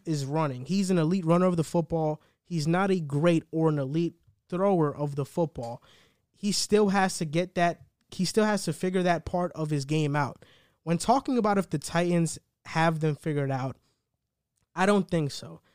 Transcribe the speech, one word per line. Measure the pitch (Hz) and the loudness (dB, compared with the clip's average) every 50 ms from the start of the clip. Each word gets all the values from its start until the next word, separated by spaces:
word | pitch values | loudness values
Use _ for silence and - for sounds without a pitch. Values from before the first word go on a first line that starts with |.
| - | -6
is | 165 160 147 139 | -4 -4 -4 -4
running. | 131 147 160 160 143 127 127 127 | -2 -2 -2 -2 -2 -4 -6 -6
He's | 131 180 202 196 185 | -2 -2 -2 0 2
an | 190 | 2
elite | 175 156 160 190 196 165 | 2 2 2 0 0 2
runner | 160 170 175 185 | 4 4 4 4
of | 185 175 | 4 4
the | 165 156 | 2 2
football. | - - 175 160 - 165 160 156 151 151 - _ _ _ _ _ | 2 0 -2 -2 0 -2 -2 -2 -2 -4 -4 _ _ _ _ _
He's | - 180 160 143 | -6 -4 -2 0
not | 160 170 180 196 196 | 0 2 2 2 2
a | 190 185 | 0 0
great | 160 139 139 143 160 175 170 160 - - | -2 -2 -2 2 4 4 4 2 0 -2
or | - 160 160 160 | -2 0 2 2
an | 151 | 2
elite | 147 135 131 143 165 170 165 - _ _ _ _ _ _ | 0 -2 -2 -2 -2 -2 -2 -4 _ _ _ _ _ _
thrower | - 180 175 190 202 196 175 156 147 - | -8 -4 0 0 2 2 2 2 0 0
of | 143 147 147 139 | -2 -6 -4 -4
the | 147 135 | -6 -6
football. | - - 180 170 151 - 139 120 117 120 - _ - - - _ _ _ _ _ _ _ | -4 -2 -2 -2 -2 -4 -10 -10 -10 -10 -12 _ -20 -20 -20 _ _ _ _ _ _ _
He | - - 208 190 | -6 -4 -2 -2
still | - - - 208 208 214 196 | -2 0 2 2 4 4 4
has | 190 202 190 185 - | 4 2 2 0 -2
to | - 175 | -4 -6
get | 151 143 170 185 185 - | -4 -2 -2 -4 -2 0
that. | 180 175 175 160 - - _ _ _ _ - | 0 0 0 0 -4 -14 _ _ _ _ -12
He | - - 185 | -4 -4 -2
still | - - 220 214 | 0 2 2 2
has | 214 208 196 - | 2 2 0 -2
to | 175 151 | -4 -4
figure | - - 185 185 190 175 | -2 -2 -2 0 2 2
that | 180 170 156 - | 2 0 0 -2
part | - - 175 175 170 - | -4 -4 -2 -2 -2 -4
of | - 156 151 | -4 -4 -2
his | 156 143 131 | -2 -2 -2
game | 135 156 156 151 143 143 | -2 0 0 0 0 0
out. | 147 139 120 - - - _ _ _ _ _ _ _ - | 0 -2 -2 -4 -12 -20 _ _ _ _ _ _ _ -4
When | 160 170 | -4 -2
talking | 170 - - 233 277 - - 262 | -2 2 2 2 2 2 0 0
about | 240 208 214 202 | 0 2 2 2
if | 196 185 - | 0 0 -2
the | - | -4
Titans | 143 - - - 170 175 175 175 170 165 156 - - _ _ _ _ - | -6 -6 -2 -2 0 0 2 2 2 2 0 -4 -8 _ _ _ _ -14
have | - - 160 165 165 160 156 | -6 0 2 2 2 2 0
them | 156 156 147 | 0 -2 -2
figured | - - 160 147 143 139 135 | -2 -4 -4 -2 -2 -2 -2
out, | 135 127 127 135 - _ _ _ _ _ _ _ _ _ _ _ _ _ _ _ _ _ _ _ - | -2 -4 -4 -6 -8 _ _ _ _ _ _ _ _ _ _ _ _ _ _ _ _ _ _ _ -2
I | 165 185 | 0 2
don't | 202 208 202 185 | 4 4 4 2
think | - 180 165 151 139 | 0 0 0 -2 -2
so. | - - - - 82 - _ _ | -4 -8 -14 -16 -18 -20 _ _